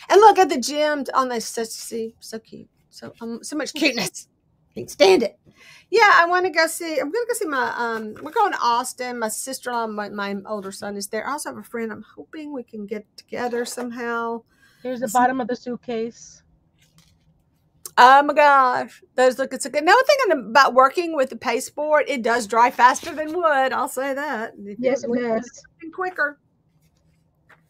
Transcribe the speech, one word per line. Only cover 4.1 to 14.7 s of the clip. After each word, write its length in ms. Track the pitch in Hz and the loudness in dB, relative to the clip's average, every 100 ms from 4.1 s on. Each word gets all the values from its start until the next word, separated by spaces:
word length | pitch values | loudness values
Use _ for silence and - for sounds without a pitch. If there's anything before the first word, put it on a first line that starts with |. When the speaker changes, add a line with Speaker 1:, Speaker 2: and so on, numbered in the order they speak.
| - - _ _ _ _ | -8 -20 _ _ _ _
Speaker 1:
Can't 160 | - 120 | -16 -6
stand 320 | - 269 285 | 4 6 6
it. 160 | - - _ _ - - - | 2 -6 _ _ -20 -20 -2
Yeah, 200 | 415 415 | 4 6
I 120 | 339 339 | 8 6
wanna 240 | 359 359 | 2 0
go 160 | 320 320 | 0 0
see, 320 | - 339 311 | -2 -6 -4
I'm 120 | 285 | -4
gonna 160 | 415 480 | -4 -4
go 60 | |
see 120 | 480 349 | -4 -4
my, 260 | 269 233 - | -2 -2 -4
um, 380 | 233 226 214 214 | -6 -6 -8 -12
we're 100 | 302 | -6
going 200 | 453 403 | 0 0
to 60 | 302 | 0
Austin. 600 | 240 233 254 - 247 240 | 0 0 -2 -8 -8 -4
My 80 | 220 | -6
sister-in-law, 580 | - - 262 254 240 226 | -6 -10 -10 -6 -4 -4
my, 200 | 208 208 | -6 -8
my 280 | 208 196 202 - | -6 -6 -8 -8
older 260 | 214 190 | -10 -10
son 240 | 196 202 202 | -12 -10 -10
is 100 | 196 | -8
there. 180 | 220 - | -8 -6
I 60 | |
also 180 | 294 294 | -8 -10
have 80 | 240 | -14
a 40 | |
friend 300 | 208 233 226 | -12 -10 -8
I'm 120 | 214 - - | -10 -18 -20
hoping 360 | - 320 302 | -18 -16 -12
we 120 | 277 | -12
can 220 | 233 214 202 | -12 -14 -10
get 180 | 214 - _ | -12 -12 _
together 480 | - 220 240 233 | -14 -8 -6 -6
somehow. 800 | 240 - 240 233 233 233 233 233 - _ _ | -8 -8 -10 -8 -6 -6 -6 -8 -12 _ _